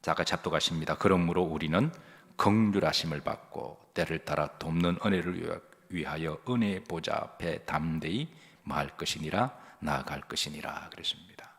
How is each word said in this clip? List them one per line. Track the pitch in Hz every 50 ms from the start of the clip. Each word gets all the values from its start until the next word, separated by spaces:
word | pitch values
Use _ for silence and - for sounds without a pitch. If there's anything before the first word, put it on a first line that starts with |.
자, | - - 78
아까 | - 82
잡도가십니다. | - - 85 - 87 80 78 - - 85 80 78 - -
"그러므로 | - - 98 95 90 87 85 85 90 90
우리는 | 82 78 76 80 76 78 92 131 160 - - - - - - - - -
긍휼하심을 | - - 104 104 110 110 104 98 98 85 78 76 - - 82 76 73
받고 | - - - - - - - - 64 - - - - _ _
때를 | - 82 78 82 80 -
따라 | - 76 71 76 76 -
돕는 | - - 82 80 85 87 85 87 85 -
은혜를 | 107 98 90 87 90 90 87 82
위하-, | 82 82 85 - - - _ _ _
위하여 | 92 85 73 69 73 78 80 80 76 - - 120
은혜 | 123 120 113 101 95 92 -
보좌 | - 87 85 80 - -
앞에 | - - - - - 87 85 78 - -
담대히 | - - 78 78 82 80 80 76 78 90 120 156 165 - - - - - - _
말할 | - - 76 71 69 -
것이니라, | - 78 - - 78 78 78 85 98 123 - - - - - - -
나아갈 | - 76 73 69 - - 71 71
것이니라." | - - - - - 73 73 - - - - - - -
그랬습니다. | - - 82 - - - 87 90 - - - - -